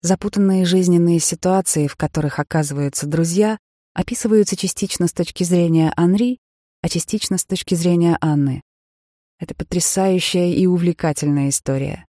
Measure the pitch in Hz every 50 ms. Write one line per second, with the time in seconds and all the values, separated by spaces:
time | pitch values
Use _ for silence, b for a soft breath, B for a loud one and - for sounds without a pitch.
0 | - 170 190 - - 208 - 202 202 190 190 190 185 175 180 185 180 175 175 170
1 | 170 170 170 165 160 - - 165 - 185 185 190 185 - - 156 147 143 - _
2 | - 147 _ 160 151 147 - - - _ - 165 151 143 143 143 143 143 - -
3 | - 147 151 160 165 165 170 190 214 214 220 214 _ _ _ _ _ _ _ -
4 | 185 - 240 - - 220 214 214 202 - - - - 185 - - - 190 - -
5 | 175 165 - - 175 - - - 185 170 180 175 175 170 165 160 160 156 - -
6 | 170 175 185 202 240 247 254 - _ _ _ _ _ _ _ _ - 170 - 170
7 | - - - 214 - - 190 180 - _ 190 180 - - 185 170 165 180 175 170
8 | 170 170 165 - - 151 151 147 143 139 131 135 - _ _ _ _ _ _ _
9 | _ _ _ _ _ _ _ _ 170 - - - - _ - 180 170 - - 196
10 | 190 190 185 180 - - - 180 180 175 175 - 185 180 180 175 170 175 170 -
11 | - 160 147 - - 147 143 143 139 139 139 - _ - 135 135 139 - - -
12 | - _ _